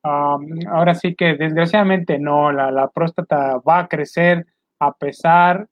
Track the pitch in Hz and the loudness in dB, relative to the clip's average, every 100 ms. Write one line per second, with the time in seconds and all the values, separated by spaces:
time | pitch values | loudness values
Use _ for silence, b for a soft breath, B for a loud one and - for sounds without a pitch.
0 | 151 143 143 143 147 165 185 170 175 170 | -4 -2 -2 -2 -6 -10 -4 0 0 0
1 | 180 175 170 151 160 160 170 208 196 190 | -4 0 -2 0 -2 0 0 2 2 0
2 | 170 143 147 147 147 139 135 135 135 - | -2 -4 0 0 2 0 0 0 -2 -2
3 | 165 175 175 147 135 131 147 170 175 151 | -4 -4 -4 -2 -2 -2 2 2 0 -6
4 | 143 - 170 175 170 _ _ _ 143 - | -6 0 2 0 -4 _ _ _ -4 -2
5 | 143 - 165 170 175 185 214 | -10 -2 2 4 4 0 -6